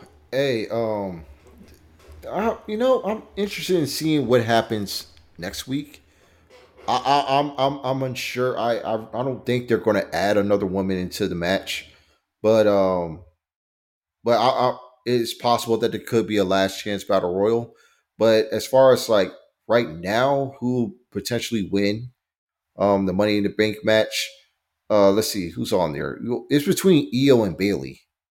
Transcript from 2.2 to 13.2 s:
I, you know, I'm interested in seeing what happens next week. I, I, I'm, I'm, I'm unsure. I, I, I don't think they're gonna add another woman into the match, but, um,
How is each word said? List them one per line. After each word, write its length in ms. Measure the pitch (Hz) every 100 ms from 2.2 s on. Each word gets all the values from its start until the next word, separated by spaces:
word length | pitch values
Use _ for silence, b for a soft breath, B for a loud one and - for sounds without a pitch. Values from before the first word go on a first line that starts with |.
| -
I, 280 | 143 226 - -
you 100 | 214
know, 240 | 254 254
I'm 200 | 185 220 - 190
interested 400 | 202 180 156 180
in 100 | 139
seeing 400 | - 156 151 117
what 160 | 127
happens 640 | 110 117 110 107 98 - - - - -
next 300 | 90 - -
week. 340 | 139 147 - _ b b b b - - - -
I, 100 | 123
I, 420 | 131 143 110 135
I'm, 120 | 143 -
I'm, 220 | 139 143 131
I'm 180 | 135
unsure. 540 | 131 123 - 127 127 107
I, 200 | 117 113
I, 160 | 92 110
I 280 | 110 110
don't 220 | 135 127 -
think 220 | 123 120
they're 80 | 110
gonna 300 | 110 101 -
add 240 | 82 98 104
another 280 | 101 101 98
woman 320 | 95 95 92
into 300 | 90 - 98
the 60 | 85
match, 540 | 85 95 - - - b b b b _
but, 260 | 107 110 104
um, 560 | 101 95 90 85 82